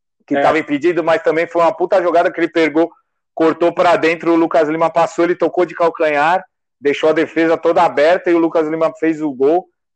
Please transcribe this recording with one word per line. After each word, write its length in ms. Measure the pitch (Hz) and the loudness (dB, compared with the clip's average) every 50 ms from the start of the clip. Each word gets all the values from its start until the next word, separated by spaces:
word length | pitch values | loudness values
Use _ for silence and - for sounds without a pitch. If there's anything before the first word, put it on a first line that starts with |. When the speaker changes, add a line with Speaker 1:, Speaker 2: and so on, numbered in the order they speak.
| _ _ _ _ _ | _ _ _ _ _
Speaker 1:
que 100 | - 143 | -6 -4
Speaker 2:
É. 60 | 143 143 | 0 0
Speaker 1:
tava 160 | 147 147 160 | 0 0 0
impedido, 460 | 151 - 147 143 135 175 170 160 160 | -2 -4 -4 -2 0 0 0 0 0
mas 180 | 165 165 160 - | 0 -2 0 0
também 240 | 170 156 160 170 | -2 -2 0 -4
foi 160 | 165 - 175 170 | -2 -2 0 0
uma 100 | 160 156 | 0 0
puta 300 | - 175 180 208 185 175 | -2 -2 0 0 0 0
jogada 300 | 175 156 170 175 185 160 | 2 2 2 0 0 -2
que 80 | 165 | -2
ele 80 | 165 160 | -4 -2
pegou, 420 | - 170 160 151 143 160 170 170 - _ _ _ _ _ _ _ _ | 0 0 0 0 2 0 -2 -2 -4 _ _ _ _ _ _ _ _
cortou 400 | - 160 160 151 160 175 170 165 | 0 0 0 0 2 0 -2 0
pra 240 | 180 180 175 165 | 2 2 2 2
dentro, 360 | 147 143 160 170 165 165 165 170 | 2 2 0 -2 -2 -2 0 0
o 40 | |
Lucas 320 | 165 170 160 - 170 156 147 | 2 0 2 2 0 0 0
Lima 220 | 160 160 165 160 | 0 -2 -2 0
passou, 340 | - 165 165 160 - - 170 | 0 0 -2 0 0 -2 -2
ele 120 | 170 180 | -2 0
tocou 280 | - 175 156 - - 180 | -2 -2 -2 0 -2 -2
de 100 | 165 170 | -2 -2
calcanhar, 680 | - 175 165 160 - 165 156 147 143 147 160 180 190 185 - _ _ _ _ _ _ | -2 -2 -2 0 -2 -2 -2 0 0 0 0 0 -2 -4 -8 _ _ _ _ _ _
deixou 300 | 123 143 139 - - 156 | -4 -2 -2 0 0 0
a 20 | 156 | 2
defesa 440 | 156 156 123 - 160 165 160 165 | 0 -2 -2 -2 -2 0 0 0
toda 260 | 156 - 165 165 180 170 | 0 0 0 2 2 2
aberta 480 | 160 127 143 143 160 180 185 185 185 | 2 2 2 2 2 2 0 0 0
e 40 | 170 | 0
o 40 | 170 | 0
Lucas 280 | 165 165 - 170 156 | 0 0 0 -2 -2
Lima 260 | 156 160 160 160 156 156 - | -2 -2 -2 -2 -4 -2 -2
fez 220 | 160 160 160 151 156 | -4 -4 -2 -2 -6
o 100 | 151 135 | -8 -4
gol, 360 | 120 135 143 160 180 180 _ _ _ _ _ _ | 0 0 2 2 0 -2 _ _ _ _ _ _